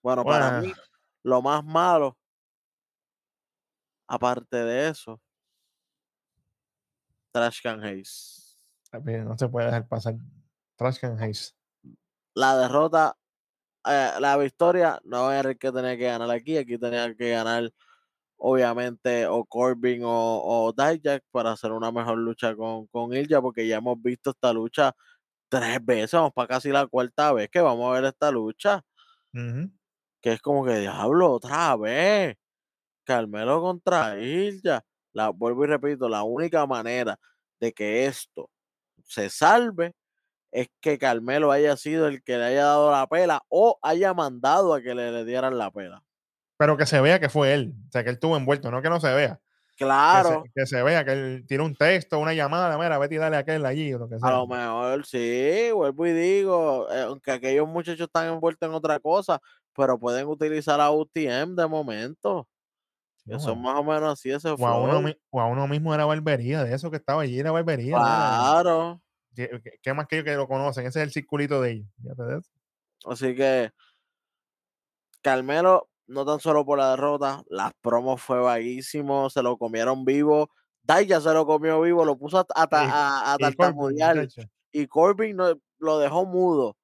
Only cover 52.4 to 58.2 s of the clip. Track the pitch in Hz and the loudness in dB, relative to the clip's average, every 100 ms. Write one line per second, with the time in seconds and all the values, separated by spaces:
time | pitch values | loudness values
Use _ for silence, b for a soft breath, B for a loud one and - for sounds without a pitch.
52.4 | 143 165 175 151 170 147 143 156 160 151 | 0 0 0 0 0 0 -2 0 0 0
53.4 | 143 160 139 143 151 123 120 113 127 127 | -2 -2 -2 -2 -4 -6 -8 -2 2 2
54.4 | 123 123 120 117 123 139 143 127 117 120 | 0 -4 -4 -2 -2 -4 -4 -4 -2 0
55.4 | 139 190 233 214 143 139 170 165 175 196 | 0 0 0 0 0 0 0 2 2 2
56.4 | 196 180 156 131 - 120 120 139 - 127 | 2 2 2 0 -2 -4 -4 -6 -6 -4
57.4 | 131 135 156 165 165 165 170 165 | 0 2 2 -4 -8 -8 -2 -2